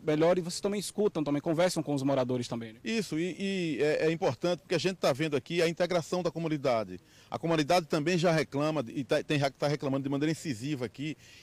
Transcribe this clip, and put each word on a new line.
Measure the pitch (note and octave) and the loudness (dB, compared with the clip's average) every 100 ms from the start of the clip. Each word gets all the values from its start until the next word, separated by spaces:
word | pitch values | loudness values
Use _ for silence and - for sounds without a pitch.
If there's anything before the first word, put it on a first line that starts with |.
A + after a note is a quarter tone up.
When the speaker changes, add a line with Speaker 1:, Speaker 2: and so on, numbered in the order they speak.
Speaker 1:
melhore, | D#3 D3+ E3 F3+ | 0 4 4 4
e | |
vocês | E3+ - | 0 -4
também | G3 G#3 | -2 -2
escutam, | - - G#3 E3 | -4 0 0 0
também | D3 C#3+ | 0 0
conversam | E3+ D#3+ F3+ E3 | 0 2 2 0
com | D3 | -2
os | C#3+ | 0
moradores | C#3 C3+ B2+ B2+ A#2+ | 2 2 2 0 -2
também, | B2 A2+ | -6 -8
né? | A2+ | -10
Speaker 2:
Isso, | A3 A3+ - D#3 | -4 -4 -2 -2
e, | F3+ - | -4 -4
e | G3 F#3+ E3 A#2 | -4 -2 -2 0
é, | D3 D3 D#3 | 2 2 2
é | |
importante | E3 C#4 B2 F3 F3 | 2 0 0 -2 -2
porque | - | -2
a | E3+ | -2
gente | E3+ F#3+ | -2 0
tá | F3 | 0
vendo | B2+ D#3+ C#3+ | 0 0 -2
aqui | - E3+ | -2 0
a | E3 | 0
integração | E3 F3 F3 - F3+ | 0 0 0 -2 -2
da | E3+ | -2
comunidade. | E3 D#3+ D3+ C3 A2+ F#2+ F2+ - - - | -2 -4 -2 0 0 -2 -8 -16 -20 -10
A | A#2+ | -4
comunidade | E3 D#3+ D3 F3+ D#3+ | 0 2 4 2 2
também | E3 D3+ F3+ | 0 2 4
já | F3 | 4
reclama, | D#3+ - C#3 D3+ D#3 A#2 | 4 2 0 0 0 -4
e | D3 | -4
tá, | B2 D3+ | 0 0
tem, | C3+ D3 | 2 2
tá | C#3 - D3 | 0 0 -2
reclamando | D3+ C#3 C#3 | 0 0 -2
de | C3+ | 0
maneira | C#3 D#3 | 0 0
incisiva | D3+ E3 G#2+ C#3 C3+ | -2 -4 -6 -4 -4
aqui, | A#2 - D3+ - - - | -6 -8 -10 -10 -16 -18